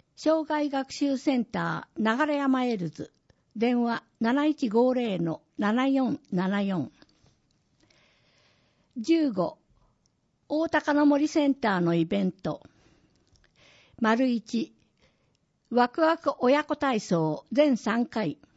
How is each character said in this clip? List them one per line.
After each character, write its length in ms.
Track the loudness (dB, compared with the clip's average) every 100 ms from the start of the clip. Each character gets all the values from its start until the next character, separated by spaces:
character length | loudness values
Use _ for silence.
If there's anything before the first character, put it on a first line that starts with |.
| _ -4
障 320 | 0 0 0
害 240 | -4 -2
学 200 | -4 -6
習 260 | -4 -2 0
セ 200 | 0 -2
ン 80 | -2
タ 420 | -4 -4 -6 -8 -4
ー、 260 | -2 0 0
流 60 |
山 300 | 0 0 0
エ 120 | 0 -2
ル 140 | -6
ズ。 220 | -8 -14 _ _ _ _ -2
電 280 | 0 2
話、 200 | 0 -4 -8 _
七 280 | -2 2 0
一 200 | 0 0
五 260 | 2 2
零 240 | 2 -2 -2
の 220 | -4 -6 _ -4
七 300 | -2 0 0
四 320 | 0 0 -4 -4
七 300 | -4 -2 -2
四。 280 | -2 -4 -6 -10 -20 _ _ _ _ _ _ _ _ _ _ _ _ _ _ _ _ _ _ -8
十 340 | 0 2 2
五、 260 | 0 -4 -6 _ _ _ _ _ _ _ _ -6
大 180 | -2 0
高 260 | 0 0
の 120 | 2 4
森 220 | 4 2
セ 200 | 2 0
ン 80 | 0
タ 220 | 0 0
ー 20 |
の 160 | 2 2
イ 100 | 0
ベ 180 | 0
ン 80 | -2
ト。 300 | -4 -8 -10 -14 _ _ _ _ _ _ _ _ _ -20 _ _ -4
丸 260 | 0 2 0
一、 460 | -2 -4 -6 -6 _ _ _ _ _ _ _ _ _ _
ワ 200 | 0 0
ク 120 | 2
ワ 160 | 2 2
ク 160 | -2 0
親 240 | 2 2
子 120 | 2 -2
体 240 | 0 -2
操、 460 | 0 0 0 -4 -2
全 260 | 2 2 2
三 280 | -2 -2 -2
回。 320 | -4 -6 -6 _